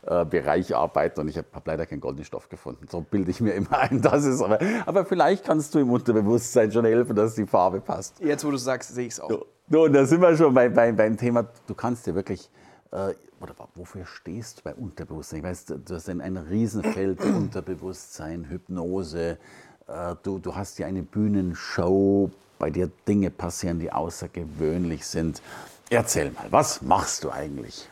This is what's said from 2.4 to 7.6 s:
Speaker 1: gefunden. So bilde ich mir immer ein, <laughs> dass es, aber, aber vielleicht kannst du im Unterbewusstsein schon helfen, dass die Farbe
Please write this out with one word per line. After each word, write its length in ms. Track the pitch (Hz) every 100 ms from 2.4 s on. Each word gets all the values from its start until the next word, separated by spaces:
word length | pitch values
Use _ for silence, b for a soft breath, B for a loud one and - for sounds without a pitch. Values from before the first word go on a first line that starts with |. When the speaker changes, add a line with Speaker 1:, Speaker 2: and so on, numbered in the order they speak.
| -
Speaker 1:
gefunden. 400 | 82 - 60 -
So 100 | 87
bilde 280 | 80 104 90
ich 100 | -
mir 120 | 110
immer 260 | 95 104 147
ein, 240 | - 131
<laughs> 0 |
dass 220 | 120 147
es, 180 | 143 131
aber, 160 | 98 107 180 226
aber 200 | 190 180
vielleicht 400 | 180 180 151 196
kannst 300 | - 156 143
du 40 | 156
im 120 | 127
Unterbewusstsein 840 | 120 - 110 104 117 117 123 110
schon 120 | 110
helfen, 300 | 113 113 123
dass 220 | 104 113 113
die 100 | 101
Farbe 340 | 98